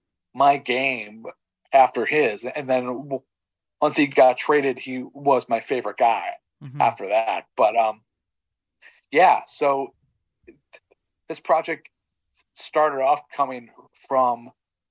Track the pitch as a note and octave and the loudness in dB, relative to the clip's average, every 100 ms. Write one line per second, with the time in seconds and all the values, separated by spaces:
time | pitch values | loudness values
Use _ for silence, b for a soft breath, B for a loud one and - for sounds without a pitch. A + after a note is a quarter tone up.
0 | _ _ _ B2 C#3 C#3+ B2+ B2 C3+ B2 | _ _ _ 2 2 2 0 -2 -2 -4
1 | G#2 A2 A2+ - _ _ _ C3+ B2+ - | -10 -18 -20 -20 _ _ _ 4 4 2
2 | - D3+ C3 G#2 A#2+ D3+ C3 B2+ B2+ B2 | -2 0 0 -2 -8 -8 -2 -2 -2 -8
3 | C#3+ C3+ - _ _ _ _ _ D3 D#3 | -8 -10 -12 _ _ _ _ _ -2 0
4 | C#3+ C#3 C3 B2 - D3 C#3 A#2+ C3 B2+ | 0 4 4 4 2 2 2 -2 -8 -10
5 | B2+ C#3 C#3 C3 - A#2 - B2+ G#2+ G2 | -10 -6 0 0 0 -4 -2 -6 -6 0
6 | B2 G#2+ F2+ - _ _ C#3 C3 A#2 A2 | 0 0 -4 -12 _ _ -12 -2 -2 -2
7 | F#2+ G#2+ A2+ F#2 - - A2 A2+ A2 G#2+ | -2 -2 -2 -4 -6 0 0 2 -2 -4
8 | _ _ _ _ _ _ _ _ b b | _ _ _ _ _ _ _ _ b b
9 | _ - F3 B2 - - C#3+ C3+ C3+ _ | _ 4 4 4 -2 -2 0 0 -4 _
10 | _ _ _ _ - - _ - _ _ | _ _ _ _ -20 -20 _ -20 _ _
11 | _ _ - D#3+ - D#3+ E3 D#3+ - _ | _ _ -16 -10 -2 0 0 -8 -12 _
12 | _ _ _ _ _ - - D#3 D3+ C#3 | _ _ _ _ _ -20 -6 0 0 2
13 | C3 C#3+ - - C#3 B2+ A#2 - _ _ | 0 0 -2 -4 -4 -6 -16 -20 _ _
14 | - C3+ B2+ A#2+ A#2 - _ _ _ | -2 2 2 0 -8 -20 _ _ _